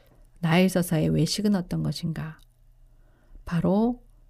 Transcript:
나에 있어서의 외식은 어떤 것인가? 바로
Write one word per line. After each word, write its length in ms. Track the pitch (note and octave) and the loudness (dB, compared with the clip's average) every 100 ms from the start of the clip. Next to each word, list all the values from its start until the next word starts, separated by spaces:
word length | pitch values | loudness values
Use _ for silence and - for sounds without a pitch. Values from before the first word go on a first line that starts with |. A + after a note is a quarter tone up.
| - - - - | -20 -20 -20 -6
나에 260 | E3 E3 F#3 | 0 4 4
있어서의 420 | F#3 F3 D#3 D#3+ | 2 0 0 2
외식은 480 | D#3 D#3 - G#3 G3 | 2 0 0 0 0
어떤 260 | F3 E3 | -2 -4
것인가? 580 | D#3 D#3 E3+ D3+ D#3 D#3+ - _ _ _ - - - _ _ - - | -4 -4 -6 -6 -10 -12 -20 _ _ _ -20 -20 -20 _ _ -20 -6
바로 580 | E3+ E3+ G3 A3+ A#3+ - - - | -2 2 2 2 -2 -10 -20 -20